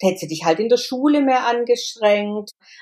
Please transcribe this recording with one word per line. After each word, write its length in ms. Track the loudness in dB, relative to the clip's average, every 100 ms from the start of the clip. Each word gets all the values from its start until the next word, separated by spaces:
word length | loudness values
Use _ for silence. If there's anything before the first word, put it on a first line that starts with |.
hättest 220 | -2 -2
du 40 | -4
dich 180 | -2 0
halt 140 | 0
in 100 | 2
der 80 | 0
Schule 440 | 0 -2 2 2
mehr 240 | 2 2 0
angestrengt. 1040 | 0 0 -2 -4 -2 2 2 0 -6 -10 -16 -20 -20